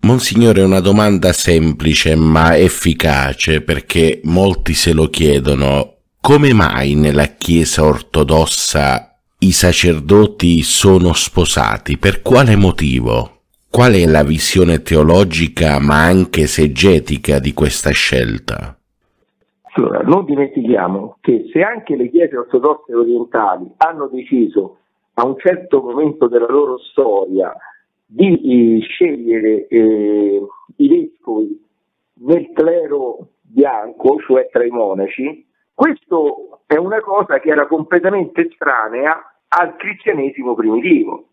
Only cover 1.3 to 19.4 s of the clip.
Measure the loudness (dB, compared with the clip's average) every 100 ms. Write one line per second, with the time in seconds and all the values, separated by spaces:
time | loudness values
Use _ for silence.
1.3 | 0 0 2 2 0 -2 0 0 2 4
2.3 | 4 4 4 2 2 -4 -2 0 -2 -2
3.3 | -4 -2 -2 -2 -6 -4 0 0 0 -2
4.3 | 0 2 0 -4 -2 0 2 0 0 0
5.3 | 2 0 0 0 0 -4 _ _ _ 2
6.3 | 4 6 4 2 0 -2 0 2 2 0
7.3 | -4 0 2 2 2 2 0 -2 -2 2
8.3 | 2 2 -2 -4 -2 0 -2 -6 _ _
9.3 | _ 0 2 2 2 0 0 4 4 4
10.3 | 2 0 2 0 0 4 4 4 0 -2
11.3 | -2 -2 0 -2 -4 -6 -2 -2 -2 2
12.3 | 4 4 4 2 2 -2 -2 -2 -4 -6
13.3 | _ _ _ _ 2 4 4 4 4 2
14.3 | -2 -2 0 2 0 0 2 4 4 2
15.3 | 0 -4 -2 0 0 2 2 4 2 0
16.3 | 0 -2 0 0 2 2 2 0 -6 -2
17.3 | -2 -2 -2 -2 -2 -4 -2 -2 -2 -2
18.3 | -6 -10 -12 -12 -18 _ _ _ _ _
19.3 | _